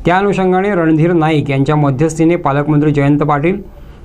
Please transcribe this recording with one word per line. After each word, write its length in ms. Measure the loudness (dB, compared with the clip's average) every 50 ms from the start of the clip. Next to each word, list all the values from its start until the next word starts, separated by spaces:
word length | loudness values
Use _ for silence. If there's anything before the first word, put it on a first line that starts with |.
| -2
त्या 100 | 0 0
अनुषंगाने 540 | 2 2 0 0 0 0 0 0 0 0 0
रणधीर 420 | 0 0 0 2 2 2 2 2 2
नाईक 380 | 0 0 0 0 0 -2 -2
यांच्या 260 | -2 -2 0 0 0
मध्यस्थीने 600 | 0 0 0 0 0 -2 -2 0 0 0 0 0
पालकमंत्री 560 | 0 0 -2 -2 -2 0 0 0 2 2 2 0
जयंत 260 | 2 2 2 2 2
पाटील, 600 | 0 0 0 0 0 -2 -2 -4 -8 -14 -20 -20 -20 -20 -20 -20 -20